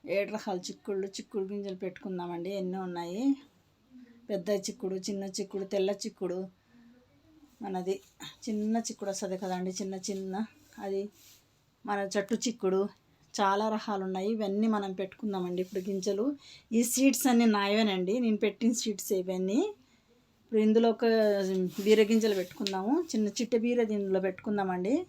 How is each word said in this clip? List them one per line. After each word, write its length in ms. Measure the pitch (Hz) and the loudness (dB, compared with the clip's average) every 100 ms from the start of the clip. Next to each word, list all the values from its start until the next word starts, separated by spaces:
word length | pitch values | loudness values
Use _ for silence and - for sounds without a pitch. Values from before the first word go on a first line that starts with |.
ఏడు 260 | - 196 190 214 | -2 -2 0 -4
రకాల 200 | 214 180 185 | -4 -4 -6
చిక్కుళ్ళు, 360 | 185 - 196 196 - | -10 -6 -4 -4 -8
చిక్కుడు 280 | - 214 190 | -8 -6 -4
గింజలు 260 | 202 196 185 190 | -6 -6 -6 -8
పెట్టుకుందామండి, 680 | 180 202 185 175 170 175 196 | -8 -8 -6 -6 -6 -4 -4
ఎన్నో 180 | 185 185 185 | -4 -4 -6
ఉన్నాయి. 340 | 175 170 190 269 277 - _ _ _ _ - - - - | -6 -6 0 2 2 -4 _ _ _ _ -20 -20 -20 -6
పెద్ద 200 | 202 180 202 190 | -4 0 -2 -2
చిక్కుడు, 280 | - 190 190 185 | -6 -6 -4 -6
చిన్న 160 | 196 190 190 | -6 -6 -8
చిక్కుడు, 280 | 190 196 190 | -6 -6 -2
తెల్ల 180 | 202 190 202 | 0 0 -2
చిక్కుడు, 340 | 220 - 185 180 190 _ _ _ - - _ _ _ _ - _ | -8 -6 -4 -4 -8 _ _ _ -20 -20 _ _ _ _ -20 _
మనది 300 | 208 190 180 190 - _ - - - | -6 -4 -2 -4 -6 _ -18 -12 -6
చిన్న 320 | 214 214 226 226 | -2 0 0 -2
చిక్కుడు 220 | 226 196 | -6 -6
వస్తది 220 | 196 190 185 | -4 -4 -4
కదండి, 280 | 190 185 185 185 | -4 -2 -4 -4
చిన్న 140 | 196 190 185 | -6 -6 -6
చిన్న, 280 | 190 190 190 220 _ _ - 202 | -6 -4 -6 -6 _ _ -12 -6
అది 160 | 196 202 _ - - _ _ _ _ 226 | -4 -6 _ -20 -20 _ _ _ _ -6
మన 140 | 202 196 208 | -4 -2 -2
చెట్టు 200 | 202 220 247 | 0 -2 -2
చిక్కుడు, 360 | 220 190 190 196 - _ _ _ - | 0 2 2 0 -4 _ _ _ 0
చాలా 260 | 196 202 220 214 | 2 2 0 -2
రకాలు 280 | - 196 190 | -4 -4 -4
ఉన్నాయి. 220 | 185 196 226 | -2 -2 -2
ఇవన్నీ 320 | 202 202 220 208 | -2 2 2 2
మనం 160 | 196 190 | -2 -6
పెట్టుకుందామండి 640 | 190 - 214 196 180 180 185 | -6 -6 -6 -4 -2 -2 -2
ఇప్పుడు 160 | 196 185 | -4 -4
గింజలు. 380 | 196 196 196 254 285 - - _ 226 | -2 -2 0 -2 -4 -14 -20 _ 2
ఈ 20 | 240 | 2
సీడ్స్ 340 | 254 269 - 277 | 6 4 6 4
అన్నీ 160 | 233 233 208 | 6 6 4
నాయవేనండి, 560 | 202 214 220 185 180 240 240 | 4 4 4 2 0 2 2
నేను 140 | 208 214 | 2 0
పెట్టిన 280 | 196 233 226 | 2 0 2
సీడ్స్ 300 | 226 196 - 190 | -2 -6 -2 -2
ఇవన్నీ. 380 | 180 185 185 226 415 - _ _ _ _ _ _ | 0 -2 0 2 0 -4 _ _ _ _ _ _
ఇప్పుడు 180 | _ 220 214 | _ 4 6
ఇందులో 240 | 220 233 226 | 6 4 4
ఒక 100 | 233 226 214 202 190 190 180 156 202 | 2 4 4 2 0 0 -2 0 4
బీర 160 | 214 208 | 6 8
గింజలు 260 | 226 220 190 | 6 4 0
పెట్టుకుందాము, 520 | 175 - 196 190 202 311 330 | -2 -4 -4 -2 0 0 0
చిన్న 160 | 226 208 208 | 0 -2 -2
చిట్ట 160 | 226 233 240 | 0 0 0
బీర 180 | 240 220 | 0 0
దీనిలో 300 | 208 196 190 190 | -2 0 0 0
పెట్టుకుందామండి. 680 | 185 226 208 190 180 185 302 | -4 -4 -2 -2 -2 0 0